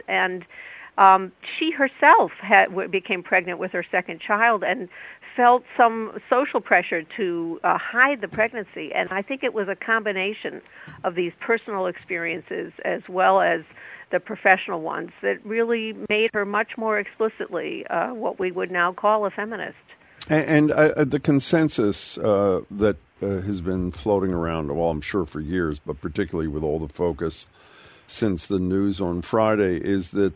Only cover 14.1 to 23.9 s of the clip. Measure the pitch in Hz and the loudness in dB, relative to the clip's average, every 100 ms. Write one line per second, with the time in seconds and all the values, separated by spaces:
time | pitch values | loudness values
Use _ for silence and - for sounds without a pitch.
14.1 | 180 - 208 202 190 - 175 160 156 170 | -4 -4 -2 2 2 0 -6 -6 -6 -8
15.1 | - 196 196 208 226 233 233 220 202 208 | -6 -4 -4 -4 -2 0 -2 -4 -8 -2
16.1 | 214 226 214 202 208 226 - 220 208 196 | 0 2 0 -2 -2 -4 -4 -2 -2 -2
17.1 | - 220 - 190 175 156 156 - 175 240 | -2 -2 -2 -8 -6 -6 -8 -4 -2 -2
18.1 | 240 220 - 185 180 185 180 175 180 202 | -4 -6 -4 -4 -4 -4 0 0 2 2
19.1 | 214 202 - 214 233 156 - _ - _ | 2 0 -4 -8 -8 -10 -14 _ -20 _
20.1 | - - 156 147 151 151 147 151 - 143 | -12 0 0 4 4 4 4 4 4 0
21.1 | 143 - 143 - 170 156 - 104 98 - | 0 2 2 4 2 2 2 0 0 -4
22.1 | - 110 101 101 92 - 101 104 85 _ | -2 2 4 4 2 -2 0 2 0 _
23.1 | - 98 95 95 98 85 92 90 | -6 -4 -2 -2 -4 -2 -2 -2